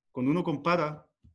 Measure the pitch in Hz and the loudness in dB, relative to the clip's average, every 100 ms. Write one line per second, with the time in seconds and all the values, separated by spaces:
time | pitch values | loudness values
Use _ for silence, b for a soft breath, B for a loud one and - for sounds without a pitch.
0 | _ - 127 170 170 143 170 175 151 151 | _ -4 0 0 0 -2 0 2 0 -4
1 | - _ - | -16 _ -20